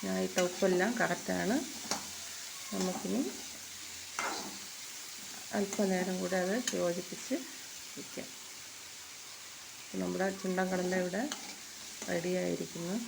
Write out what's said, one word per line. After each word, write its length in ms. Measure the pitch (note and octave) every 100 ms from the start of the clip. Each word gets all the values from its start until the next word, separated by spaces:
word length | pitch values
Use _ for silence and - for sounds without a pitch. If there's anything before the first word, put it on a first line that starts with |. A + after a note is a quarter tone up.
ഞാൻ 140 | F#3+ F#3 F#3
ഇട്ട 120 | - F3+
ഉപ്പെല്ലാം 440 | - F#3+ F3+ G3 A#3+
കറക്റ്റാണ്. 560 | F3 F3 - F3+ F3 C4 - - - - - - - - - - -
നമുക്കിനി 480 | G3 F#3 F#3 F#3+ G#3 F4 - - - - - - - - - - - - - - - - - - - - - - G#3
അല്പനേരം 580 | G3 - G3 F#3 F#3 F#3
കൂടെ 160 | F#3 F#3
അത് 120 | F3+ A3 B3 F#3
യോജിപ്പിച്ച് 540 | F3 F3 - - - C#4+ - - - - - -
വയ്ക്കാം. 340 | - - C3 - - - - - - - - - - - - - - -
അപ്പം 160 | - F#3+
നമ്മുടെ 240 | F3+ F3+ F#3+ F#3+
ചുണ്ടൻ 240 | F#3+ F#3 F#3
കടല 240 | F#3 F3+ F#3
ഇവിടെ 200 | F3+ F#3 C#4+ - - - - - - - -
റെഡിയായിരിക്കുന്നു. 880 | F3 E3+ F3+ F3 F3 E3 E3 E3+ G#3+